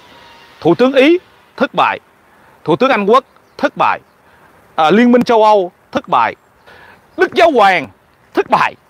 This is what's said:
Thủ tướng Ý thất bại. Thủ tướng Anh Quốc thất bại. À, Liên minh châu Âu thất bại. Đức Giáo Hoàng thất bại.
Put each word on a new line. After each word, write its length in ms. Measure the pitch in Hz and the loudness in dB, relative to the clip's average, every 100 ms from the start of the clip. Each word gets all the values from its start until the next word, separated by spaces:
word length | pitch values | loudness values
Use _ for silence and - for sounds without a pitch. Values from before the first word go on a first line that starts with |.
| - - - - - - | -20 -20 -20 -20 -20 -6
Thủ 140 | 156 170 | -2 0
tướng 180 | 254 | 0
Ý 260 | 269 285 349 _ _ _ - | 2 2 0 _ _ _ -8
thất 160 | 269 | -6
bại. 260 | 175 117 95 _ _ _ _ _ _ | -2 -2 -4 _ _ _ _ _ _
Thủ 120 | - 165 | -6 -2
tướng 140 | 262 | 0
Anh 160 | 226 202 | -2 0
Quốc 180 | 254 - _ _ - | 0 -2 _ _ -6
thất 200 | 285 - | -6 -2
bại. 220 | 117 90 _ _ _ _ _ _ _ - | -4 -4 _ _ _ _ _ _ _ -2
À, 160 | 156 | 0
Liên 200 | 196 247 | 2 2
minh 120 | 240 | 2
châu 200 | 240 233 | 2 0
Âu 280 | 214 208 180 _ _ | 2 0 -2 _ _
thất 160 | 302 - | -12 -4
bại. 280 | 135 110 - _ _ - - - - _ - | -2 -2 -6 _ _ -20 -20 -20 -20 _ -6
Đức 160 | 359 | -4
Giáo 180 | - 339 | 0 0
Hoàng 360 | 254 196 180 117 _ _ _ _ | 2 0 0 -6 _ _ _ _
thất 160 | - - | -6 -2
bại. 260 | 220 123 - | -2 -2 -6